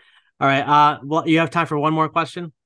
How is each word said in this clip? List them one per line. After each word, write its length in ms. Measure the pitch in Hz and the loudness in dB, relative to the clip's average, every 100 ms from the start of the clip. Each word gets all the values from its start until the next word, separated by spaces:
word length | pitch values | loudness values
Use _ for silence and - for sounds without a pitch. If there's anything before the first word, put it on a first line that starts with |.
| _ _ _ _ | _ _ _ _
All 100 | 139 | 0
right. 120 | 139 | 0
Uh, 400 | 131 147 147 147 | 2 4 4 2
well, 240 | 139 156 160 | -2 -2 0
you 100 | 160 | 0
have 120 | 160 | 0
time 160 | 170 165 | -2 -2
for 120 | 151 | -2
one 140 | 147 | 0
more 160 | 160 156 | 0 0
question? 440 | 165 160 - 170 - | -2 -6 -8 -14 -16